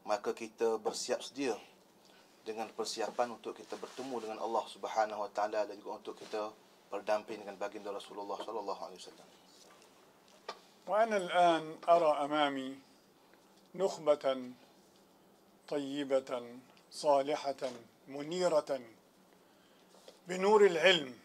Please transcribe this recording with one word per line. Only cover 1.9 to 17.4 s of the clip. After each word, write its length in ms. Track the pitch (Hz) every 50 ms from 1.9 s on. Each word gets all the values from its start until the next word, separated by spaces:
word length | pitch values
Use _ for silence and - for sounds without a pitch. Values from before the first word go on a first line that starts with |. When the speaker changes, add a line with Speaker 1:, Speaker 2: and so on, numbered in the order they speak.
| _ _ - - - - - _ _ _ - -
Speaker 1:
dengan 240 | 107 110 113 104
persiapan 640 | - - 110 - - 113 110 104 - - 123 120 113
untuk 240 | 104 - 117 - -
kita 160 | 107 - -
bertemu 480 | 104 98 104 - - 127 135 131 117 110
dengan 160 | 107 110 -
Allah 240 | - 110 117 110 - -
Subhanahu 480 | - 98 101 98 95 110 110 107 107 104 104
wa 40 | 98 -
Ta'ala 320 | - 104 107 107 107 104 101
dan 80 | 101 98 -
juga 160 | - 104 104
untuk 160 | - 113 104
kita 320 | - - - - 107 104 107 107 - - - - - - -
berdamping 560 | - 101 98 104 107 107 104 - 113 101 104
dengan 160 | 101 98 92
baginda 320 | 101 101 104 110 101 104
Rasulullah 480 | 98 98 - - 98 101 101 101 98 95
sallallahu 420 | - 107 110 110 101 98 95 - 87 85
alaihi 160 | 92 87 -
wasallam. 240 | - - - - - - - - - - - - - - - - - - - - - - _ _ - - - _ - - - - - - - - -
Speaker 2:
وأنا 300 | 180 208 226 226 220 202
الآن 640 | 180 175 156 180 175 175 165 160 156 156 160 - -
أرى 280 | - 170 170 170 151 147 143 147
أمامي 560 | 143 151 151 147 143 139 135 131 131 135 135 - - - _ _ _ _ _ _ _ - - _ _ _ - - - -
نخبة 500 | 170 185 190 - - 160 147 147 143 - 139 135 131 127 123 127 - - - - - _ _ _ _ _ _ _ _ _ _ _ _ _ _ _ _ _ -
طيبة 640 | 156 147 139 135 139 143 143 135 139 135 135 139 135 123 120 120 120 127 - - - - - _
صالحة 720 | - - - 151 143 139 135 139 151 139